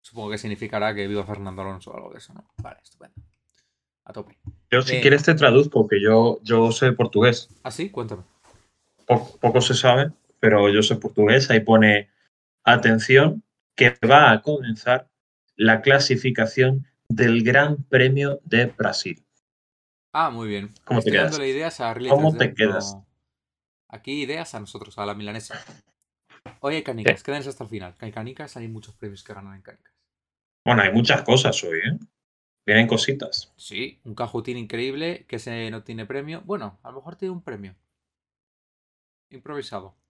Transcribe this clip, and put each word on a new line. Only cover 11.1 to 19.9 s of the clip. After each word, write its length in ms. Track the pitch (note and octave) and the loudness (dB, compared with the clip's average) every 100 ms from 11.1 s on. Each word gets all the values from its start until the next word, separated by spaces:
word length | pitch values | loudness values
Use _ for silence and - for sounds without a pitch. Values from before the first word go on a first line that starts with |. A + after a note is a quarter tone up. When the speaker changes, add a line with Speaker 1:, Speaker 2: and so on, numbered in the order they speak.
| - G#2 B2+ C3+ | 2 4 4 4
Speaker 2:
Ahí 100 | A2+ | 0
pone, 500 | A2 A2 A2 G#2 G#2 _ _ _ _ _ | 4 4 6 4 0 _ _ _ _ _
"Atención, 800 | - A#2+ A#2+ A2+ - C3 D3+ G#3 _ _ _ | 2 4 4 0 4 6 6 0 _ _ _
que 220 | - A#2+ - A2+ | 2 2 2 6
va 220 | C#3+ C#3+ | 8 8
a 100 | A2 | 4
comenzar 640 | - D3+ B2 A2 - B2+ C3 _ _ _ _ _ | 0 -6 -6 -6 -2 -2 -2 _ _ _ _ _
la 240 | A2 A2 | 2 2
clasificación 1040 | C3+ C#3 C3+ B2+ C3 B2+ A2+ - C3 C3+ C3+ _ _ | 4 2 2 -2 -2 -2 -4 0 0 0 -6 _ _
del 340 | A2+ B2 A#2 | 0 2 2
Gran 400 | A2+ B2+ D3 D3 | 2 2 2 -2
Premio 560 | - C3 B2+ C3+ C#3 C#3 | -2 2 2 2 -2 -6
de 220 | - A2+ A#2+ | -2 -2 -2
Brasil". 580 | - A2 - F#2 E2+ _ _ _ _ _ _ _ | -2 -6 -4 -8 -12 _ _ _ _ _ _ _